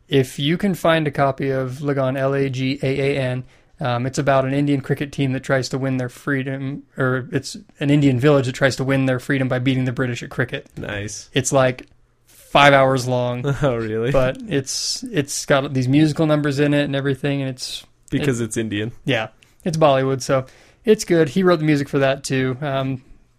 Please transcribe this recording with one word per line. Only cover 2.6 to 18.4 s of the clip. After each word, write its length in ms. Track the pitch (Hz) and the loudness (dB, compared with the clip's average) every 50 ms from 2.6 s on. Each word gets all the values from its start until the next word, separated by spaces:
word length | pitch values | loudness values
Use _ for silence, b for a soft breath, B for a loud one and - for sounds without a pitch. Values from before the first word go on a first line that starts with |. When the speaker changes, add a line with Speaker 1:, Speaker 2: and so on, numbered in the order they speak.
| 131 131 139 143 | -2 -2 -2 -2
Speaker 1:
A 60 | - 135 135 139 139 139 143 143 | -2 -2 -2 0 0 0 0 0
A 20 | |
N, 220 | 131 127 127 127 123 b b b b b b _ | -2 -2 -4 -6 -8 b b b b b b _
um, 240 | 170 123 123 120 123 | -4 -2 -2 -2 -2
it's 120 | 131 131 - | -2 -2 -2
about 280 | 143 135 135 135 131 | 0 2 2 2 2
an 80 | 131 135 | 2 0
Indian 260 | 143 147 143 143 135 | 0 2 2 0 -2
cricket 300 | 131 - 147 - 156 143 | 0 -2 -4 -4 -4 -8
team 220 | - - 139 131 131 | -4 -2 -2 -2 -2
that 80 | 131 | -4
tries 260 | 127 - - 131 123 - | -2 -2 -2 0 0 -2
to 80 | - 135 | -4 -4
win 200 | 131 135 131 127 | -2 -2 -2 -2
their 120 | 127 123 | -4 -6
freedom, 760 | - - - - 143 135 131 139 135 139 139 135 143 - - _ _ - | -10 -10 -4 -4 -2 -2 -2 -6 -8 -8 -8 -8 -8 -10 -12 _ _ -2
or 300 | 135 127 127 131 127 160 | 0 0 0 -2 -4 -4
it's 260 | - 135 - - - - - _ _ _ | -6 -6 -6 -6 -14 -14 -18 _ _ _
an 100 | 156 143 | 0 2
Indian 300 | 143 151 143 143 131 120 | 2 4 4 4 2 4
village 260 | 120 151 147 139 127 | 4 4 4 4 2
that 80 | 123 127 | 0 -2
tries 220 | - 139 135 120 - | 0 0 0 2 0
to 60 | 135 | -2
win 200 | 131 135 135 131 | 0 0 2 2
their 140 | 131 127 123 | 0 0 -2
freedom 280 | - - 143 135 131 127 | -2 -2 -2 0 0 0
by 100 | 127 127 | -2 0
beating 240 | 123 135 127 127 127 | 0 0 0 0 0
the 60 | 127 | -2
British 320 | 123 143 135 123 120 - - | -2 -2 -2 -4 -4 -6 -10
at 60 | 131 | -10
cricket. 400 | - - 127 - - 139 - - _ - | -4 -4 -4 -4 -4 -10 -12 -12 _ -12
Speaker 2:
Nice. 520 | - - 104 101 101 110 - - - - - | -10 -8 -8 -8 -8 -8 -10 -12 -16 -4 -2
Speaker 1:
It's, 180 | 139 131 - | -2 -2 2
like, 360 | - 135 131 127 131 - - - _ _ _ _ _ _ _ | 2 4 4 4 0 -4 -12 -20 _ _ _ _ _ _ _
five 460 | _ _ - - - - 147 143 143 139 | _ _ -20 -20 0 4 6 8 8 8
hours 320 | 139 135 131 135 135 120 127 | 8 6 4 4 0 0 -2
long. 360 | 127 123 123 123 123 123 123 | -2 -2 -2 -2 -4 -4 -4
Speaker 2:
<laughs> 160 | 143 135 120 139 | -4 -2 0 0
Oh, 120 | 139 120 | 0 0
really? 360 | 117 113 110 107 110 113 123 | 0 -2 -4 -4 -2 -2 0
Speaker 1:
But 260 | 139 139 127 127 131 - 254 220 | 2 2 2 2 -2 -6 -8 -4
it's, 560 | 180 139 135 - - - - - - - - | -4 -4 -2 -4 -8 -6 -6 -6 -6 -8 -8
it's 420 | 254 226 170 - - - - - | -4 -4 -4 -4 -2 -6 -10 -2
got 280 | - 170 135 135 147 139 | 0 0 0 0 0 -2
these 140 | 131 127 123 | -2 0 2
musical 360 | 135 147 156 156 147 - 165 | 4 4 4 4 2 0 0
numbers 340 | 151 151 151 147 147 139 135 | 2 2 0 0 -2 0 0
in 140 | 147 143 147 | 0 2 2
it 100 | 147 143 | 0 0
and 100 | 143 139 | 0 -2
everything, 460 | 139 135 139 135 135 - 147 139 139 | -2 -2 -2 -4 -2 -2 -4 -2 -2
and 80 | 135 131 | -4 -6
it's 360 | 131 127 - - - - - _ _ _ _ - | -8 -8 -12 -12 -12 -14 -14 _ _ _ _ -6
Speaker 2:
Because 280 | - - 151 139 127 | -4 -2 0 0 -2
Speaker 1:
it 60 | 117 | -2